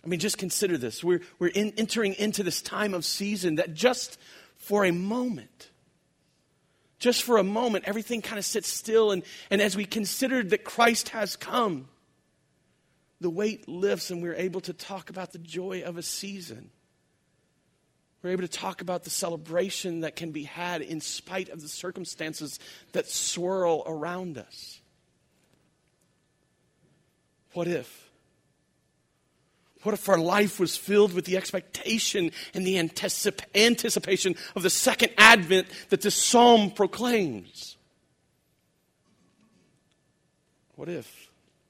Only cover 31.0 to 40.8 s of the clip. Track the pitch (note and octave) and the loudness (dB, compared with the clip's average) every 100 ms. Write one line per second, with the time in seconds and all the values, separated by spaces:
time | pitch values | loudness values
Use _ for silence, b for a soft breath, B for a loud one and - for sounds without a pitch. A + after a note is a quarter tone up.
31 | G#3 F3+ F3+ F#3 - F#3+ - - - A3 | 6 4 -2 -2 -2 -6 -8 -10 -4 -2
32 | - G#3 E3 B B - F#3 F#3+ E3 - | 0 0 -2 B B -4 0 0 0 -2
33 | F#3 - G#3 - - G3+ A3+ A#3 A#3 G#3 | -4 -2 -2 -4 -2 4 6 4 0 -2
34 | - F#3+ F#3+ E3+ B G#3 F3 - B3+ - | 0 0 2 -2 B -2 0 2 2 2
35 | - - A3 A3+ E3 F#3 - B B G3 | 2 10 12 12 8 2 2 B B 0
36 | G#3 - - A#3+ A#3+ A3+ G3+ - G3 - | 2 0 4 8 10 10 6 2 0 0
37 | B3 A#3 E3 G#2+ F2 - - - _ _ | 0 0 0 -4 -10 -18 -18 -20 _ _
38 | _ _ _ _ _ _ _ _ _ _ | _ _ _ _ _ _ _ _ _ _
39 | _ _ _ _ _ _ _ _ _ _ | _ _ _ _ _ _ _ _ _ _
40 | _ _ _ _ _ _ _ - | _ _ _ _ _ _ _ -16